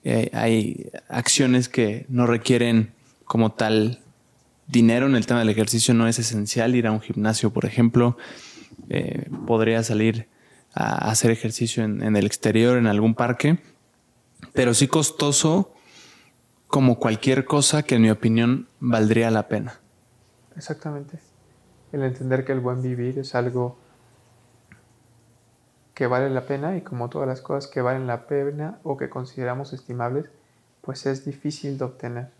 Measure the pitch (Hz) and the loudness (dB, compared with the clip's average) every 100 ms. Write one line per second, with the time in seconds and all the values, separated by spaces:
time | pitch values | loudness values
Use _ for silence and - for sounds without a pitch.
0 | 131 117 113 113 113 113 104 - - - | 0 -2 0 -2 0 2 0 -6 -14 -18
1 | _ 143 127 - 131 127 123 - 110 110 | _ -4 0 2 4 4 2 0 0 -2
2 | - 123 120 117 - 120 120 113 110 _ | -4 2 2 2 2 2 4 2 2 _
3 | _ _ - 117 110 - 110 110 107 123 | _ _ -4 0 0 0 0 2 2 -2
4 | - _ _ _ _ _ - 120 113 117 | -14 _ _ _ _ _ 0 4 6 6
5 | 139 127 - 120 110 107 104 113 - 117 | 4 2 2 0 2 2 0 0 2 4
6 | 113 117 113 110 104 120 117 123 113 107 | 4 0 -2 -4 -4 -2 0 2 0 -2
7 | - 110 107 113 110 113 - 117 117 123 | -4 -2 0 0 0 0 -2 2 4 6
8 | 120 120 - - - - - - - - | 2 0 -10 -20 -20 -20 -20 -20 -8 -6
9 | - - - - - 113 110 113 113 107 | -4 -8 -10 -10 -2 2 2 0 0 0
10 | 110 113 - _ _ _ _ - - - | 2 0 -8 _ _ _ _ -4 -4 -2
11 | - 117 117 113 113 - 117 - 110 104 | -2 2 2 2 -4 -4 -4 -2 -2 -2
12 | 110 104 101 - 110 110 117 123 117 104 | 0 2 0 0 0 4 4 4 2 4
13 | 110 113 120 123 147 165 - _ _ _ | 2 2 -2 0 2 0 -2 _ _ _
14 | _ _ _ _ - - 123 117 139 160 | _ _ _ _ -6 0 2 2 2 2
15 | 151 - 143 143 160 180 196 - _ - | -2 -2 0 2 2 0 -2 -8 _ -20
16 | - - _ _ _ _ _ 143 127 117 | -20 -20 _ _ _ _ _ 2 4 4
17 | 117 110 135 131 131 147 139 151 - 123 | 0 0 2 0 2 0 2 0 2 4
18 | 113 107 113 113 117 135 - _ 123 117 | 4 4 2 2 2 0 -4 _ 0 2
19 | 107 113 113 110 101 107 110 - _ _ | 4 4 2 0 0 -6 -6 -14 _ _
20 | _ _ _ _ _ - - 151 156 147 | _ _ _ _ _ -18 -12 -12 -10 -12
21 | 147 160 _ _ _ _ _ _ _ 143 | -14 -20 _ _ _ _ _ _ _ -6
22 | 135 127 127 131 127 131 123 127 127 123 | -4 -4 -2 -2 -2 -4 -2 -4 -6 -4
23 | 120 131 131 127 123 123 123 127 _ _ | -6 -6 -4 -4 -2 -2 -4 -6 _ _
24 | _ _ _ _ _ _ _ - _ _ | _ _ _ _ _ _ _ -20 _ _
25 | _ _ _ _ _ _ _ _ _ - | _ _ _ _ _ _ _ _ _ -4
26 | 127 127 135 131 127 139 151 185 - 123 | 0 0 0 -4 -4 -6 -4 -6 -8 -10
27 | 120 151 135 131 - 139 139 - 123 131 | -8 -6 -6 -6 -6 -8 -6 -4 -2 -2
28 | 127 117 - 143 139 147 156 226 165 135 | -4 -8 -4 -4 -4 -6 -10 -10 -10 -8
29 | 135 135 127 - 123 127 139 127 - 123 | -8 -10 -12 -8 -6 -6 -10 -14 -12 -6
30 | 120 135 - _ _ _ _ _ - 131 | -4 -4 -8 _ _ _ _ _ -14 -6
31 | 135 135 143 135 147 147 143 139 127 131 | -6 -6 -8 -8 -10 -8 -10 -8 -8 -8
32 | 127 120 127 | -10 -10 -12